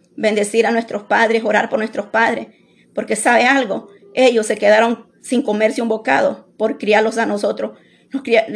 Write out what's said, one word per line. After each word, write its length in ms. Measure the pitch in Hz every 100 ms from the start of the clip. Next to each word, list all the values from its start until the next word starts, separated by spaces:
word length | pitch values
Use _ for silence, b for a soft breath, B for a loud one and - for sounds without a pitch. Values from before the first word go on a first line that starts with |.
| _ -
bendecir 500 | 214 208 208 226 220
a 60 |
nuestros 320 | 233 233 208
padres, 400 | - 208 226 233
orar 260 | 220 208 220
por 80 | 220
nuestros 280 | 214 - 208
padres, 420 | 220 233 233 226 b b b b
porque 220 | - -
¿sabe 300 | 214 277 233
algo? 440 | 247 277 226 226 B B -
Ellos 340 | - 262 233 214
se 120 | 208
quedaron 500 | 202 214 233 233 - _
sin 180 | - 247
comerse 400 | 247 208 220 220
un 80 | 233
bocado 600 | 220 240 269 202 - - -
por 200 | 220 -
criarlos 380 | 208 208 220 226
a 100 | 208
nosotros. 520 | 208 208 - 220 b b b b
Nos 100 | 277
cria-, 220 | 233 233 220